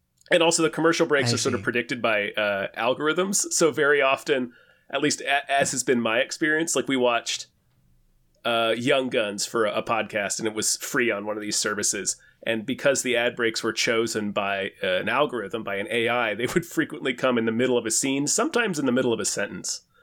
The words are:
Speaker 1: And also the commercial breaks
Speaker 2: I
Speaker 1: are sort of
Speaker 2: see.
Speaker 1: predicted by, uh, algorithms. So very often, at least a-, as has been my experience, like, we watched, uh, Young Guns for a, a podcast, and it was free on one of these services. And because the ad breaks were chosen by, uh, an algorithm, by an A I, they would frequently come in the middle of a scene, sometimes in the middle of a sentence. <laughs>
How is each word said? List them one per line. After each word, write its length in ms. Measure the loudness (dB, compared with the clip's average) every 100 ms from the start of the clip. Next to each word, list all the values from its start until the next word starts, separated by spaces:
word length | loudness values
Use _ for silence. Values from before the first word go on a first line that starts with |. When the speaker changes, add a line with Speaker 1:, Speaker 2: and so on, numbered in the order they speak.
| _ _ _
Speaker 1:
And 120 | 4
also 200 | 4 4
the 80 | 2
commercial 360 | 2 2 4 4
breaks 240 | 4 4
Speaker 2:
I 20 |
Speaker 1:
are 40 | 2
sort 160 | 0
of 60 | -2
Speaker 2:
see. 40 |
Speaker 1:
predicted 360 | 0 -2 -2 -2
by, 280 | 0 2 0
uh, 360 | 0 0 0 -2 -2
algorithms. 640 | -2 0 0 2 0 0 -2
So 180 | 2 2
very 300 | 4 4 4
often, 500 | 4 2 0 0 -2 -10 _ _ -8
at 120 | -2
least 180 | 0 0
a-, 280 | 0 0 2
as 220 | 0 2
has 100 | 0
been 160 | 0 2
my 160 | 2 0
experience, 580 | 0 -2 0 0 0 -2
like, 100 | 0
we 80 | 2
watched, 500 | 2 2 -2 -8 -10 _ _ _ _ _ _ _ _ _
uh, 300 | -2 2 2 0
Young 320 | 2 2 2
Guns 380 | -2 -2 -4 -4
for 180 | 0
a, 80 | 0 0
a 60 |
podcast, 560 | -2 -2 -2 -4 -4 -2
and 80 | -4
it 80 |
was 220 | -2 -2 -4
free 340 | -2 0 0
on 140 | 0 -4
one 100 | -6
of 60 |
these 140 | -4 -2
services. 600 | -2 -2 -2 -2 -4 -8 -14 _ -4
And 200 | -4 -4
because 360 | -2 0 0
the 140 | 0 0
ad 200 | 0 0
breaks 260 | -2 0
were 100 | -2
chosen 580 | 0 0 0 0 -2 -2
by, 400 | -2 -2 -2 -4 -4
uh, 40 | -2
an 220 | 0 0
algorithm, 540 | 0 0 -2 -6 -6
by 140 | -4 -6
an 100 | -2
A 180 | -2 0
I, 260 | 0 0
they 120 | -2 -2
would 200 | -2 -2
frequently 480 | -4 -4 -4 -4
come 240 | 0 2 2
in 80 | 2
the 60 |
middle 260 | 2 2 2
of 80 | 0
a 40 |
scene, 360 | 0 0 0 0
sometimes 520 | 0 0 0 0 0
in 60 | 0
the 60 |
middle 200 | 2 2
of 80 | 0
a 40 |
sentence. 580 | -2 -4 -6 -6 -8 -10 -12
<laughs> 40 | _